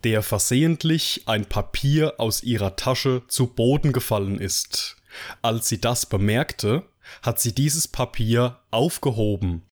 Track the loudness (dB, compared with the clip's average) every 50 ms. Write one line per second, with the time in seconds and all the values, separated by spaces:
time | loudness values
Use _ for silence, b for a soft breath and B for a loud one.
0 | 0 2 0 0 0 0 -2 0 0 2 2 4 4 4 2 0 0 0 0 2
1 | 0 -2 -4 -4 -2 -2 -2 -2 0 -2 -2 -2 -2 -2 -6 -2 0 2 2 4
2 | 2 0 0 -2 -2 0 0 -2 -2 -2 -2 0 0 -2 -2 -2 -2 -2 -2 0
3 | 2 0 0 0 -2 _ 0 0 0 0 2 2 4 4 4 4 2 2 0 0
4 | 0 0 -2 0 0 -2 -2 -4 -4 -2 -2 -4 -4 -4 -6 -6 -6 -8 -12 _
5 | B B B B B B B B 0 0 0 0 0 -2 -2 0 0 0 0 0
6 | -2 -2 0 2 2 2 2 2 0 -2 -4 -4 0 0 0 0 -2 _ _ _
7 | B B B B B -4 -2 0 -2 -2 0 0 0 0 2 0 -4 -4 -2 -4
8 | -4 -2 0 -2 2 2 4 2 2 0 -2 _ _ _ 0 2 2 2 0 -2
9 | -2 -2 0 2 0 0 0 0 0 -2 -2 -4 -8 _ _